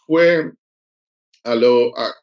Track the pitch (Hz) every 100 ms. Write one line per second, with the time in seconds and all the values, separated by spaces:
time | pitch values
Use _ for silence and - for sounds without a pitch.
0 | - 160 170 170 - - _ _ _ _
1 | _ _ _ _ 120 117 120 123 120 -
2 | 113 -